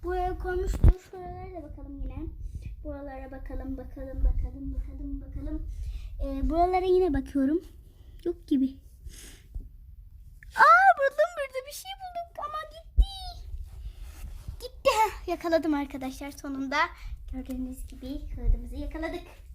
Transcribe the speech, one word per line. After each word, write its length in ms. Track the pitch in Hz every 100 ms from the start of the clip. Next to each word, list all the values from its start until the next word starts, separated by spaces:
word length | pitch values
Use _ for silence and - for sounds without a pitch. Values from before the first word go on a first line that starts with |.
Buraya 340 | 330 370 359 359
koymuştur. 600 | 370 359 381 370 - 370 -
Şuralara 440 | 381 359 359 370
da 80 | 359
bakalım 380 | 294 302 277 277
yine. 140 | 254 285 320 - - - - -
Buralara 460 | 302 285 277 269 262
bakalım, 460 | 262 269 254 262 269
bakalım, 480 | 254 285 269 262
bakalım, 500 | 262 - 262 269 269
bakalım, 460 | 269 - 277 285 277
bakalım. 500 | 269 277 294 311 - - - - - -
Ee, 260 | 277 269 262
buralara 340 | 320 359 370
yine 300 | 370 359 370
bakıyorum. 500 | 269 262 277 269 339 - - - - - -
Yok 220 | 349 349 -
gibi. 300 | 277 262 - - - - - - - - - - - - - - - - - - -
Aa, 340 | 571 698 784 679
buldum, 320 | 554 605 659 679
burada 300 | 554 523 539
bir 60 |
şey 180 | 587 762
bulduk 460 | 784 740 698 679 -
ama 200 | 605 622 622
gitti. 360 | 640 640 - 784 784 740 698 - - - - - - - - - - - -
Gitti. 300 | 508 - 523
Heh, 380 | 427 427 - -
yakaladım 460 | 339 339 330 311
arkadaşlar 560 | 285 277 277 262 262 285
sonunda. 480 | - 285 269 269 285 349 - - - -
Gördüğünüz 560 | 262 262 254 254 254 -
gibi 320 | - 247 294 - 247
kağıdımızı 400 | 233 - - 254
yakaladık. 500 | 285 320 320 349 - - -